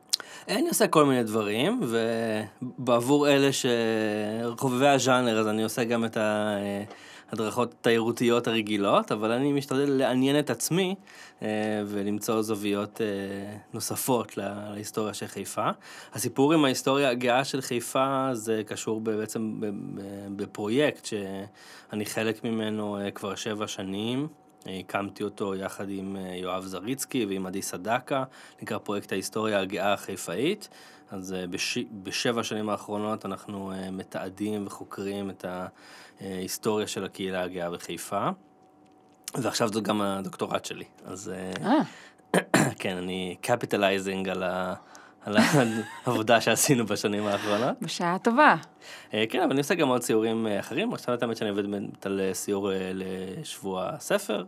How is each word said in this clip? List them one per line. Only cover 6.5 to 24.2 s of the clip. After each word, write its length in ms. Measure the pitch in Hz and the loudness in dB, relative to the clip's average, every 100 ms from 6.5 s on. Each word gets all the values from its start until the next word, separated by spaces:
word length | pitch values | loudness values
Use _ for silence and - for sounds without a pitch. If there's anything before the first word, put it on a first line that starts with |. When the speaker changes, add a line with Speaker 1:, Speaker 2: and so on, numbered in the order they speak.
| 101 | 0
Speaker 1:
אה, 240 | 101 101 107 - - - - | -2 -4 -6 -12 -18 -20 -8
הדרכות 420 | - 107 104 120 - | -4 -2 0 -2 0
תיירותיות 680 | 127 117 113 113 117 117 120 | 4 4 4 2 4 4 4
הרגילות, 680 | 113 104 104 101 165 220 | 0 0 0 4 4 2
אבל 200 | 110 110 | 0 0
אני 200 | 120 143 | 2 2
משתדל 380 | 143 135 131 143 | 0 0 0 2
לעניין 480 | 135 131 127 131 147 | 4 4 4 4 4
את 120 | 143 | 2
עצמי, 440 | 120 - 170 185 190 - - - - | -2 0 2 0 -2 -10 -20 -20 -8
אה, 60 | 110 107 107 107 104 | -4 -2 0 -2 -2
ולמצוא 560 | 104 101 104 113 110 | -2 -2 -2 0 0
זוויות, 580 | 110 104 104 101 104 - | 0 -2 0 0 -2 -2
אה, 60 | 110 98 98 98 101 104 - | -2 -2 -4 -8 -10 -12 -12
נוספות 640 | 113 - 104 - 123 101 - | -8 -6 -4 0 0 0 -6
לה-, 340 | 101 104 104 | -6 -6 -8
להיסטוריה 400 | 104 107 - 107 | -10 -6 -4 -4
של 120 | 101 110 | -4 -8
חיפה. 440 | 104 92 - 120 208 - - - | -8 -6 -2 -2 -4 -10 -18 -12
הסיפור 380 | 123 120 - 139 | -6 -2 4 6
עם 120 | 160 | 6
ההיסטוריה 460 | 139 127 - 135 143 | 6 4 2 2 2
הגאה 340 | 123 123 123 | 2 2 2
של 160 | 139 139 | 2 -4
חיפה, 680 | 131 120 - 135 135 135 131 | -2 -4 0 0 2 2 0
זה 300 | 120 110 110 104 | -2 -2 -2 -2
קשור 340 | 104 - 110 | -6 -4 -2
ב-, 100 | 113 | -2
בעצם 500 | 107 107 117 110 104 | -2 -2 -4 -4 -4
ב-, 60 | 107 | -4
ב-, 760 | 98 92 98 98 101 101 101 | -6 -8 -8 -10 -10 -8 -6
בפרויקט 600 | 98 - 104 123 147 - | -6 -4 0 2 2 0
שאני 1040 | - 107 98 98 101 - - - - 107 104 | -6 -6 -4 -8 -10 -14 -20 -20 -8 -6 -4
חלק 380 | - 110 110 | -2 -2 -2
ממנו, 520 | 120 113 107 107 104 101 | -2 -2 -2 -2 -4 -4
אה, 100 | 101 | -4
כבר 240 | 98 101 | -6 -6
שבע 320 | 92 117 107 104 | -6 -6 -4 -6
שנים. 600 | - 95 98 113 127 | -6 -6 -4 -2 -2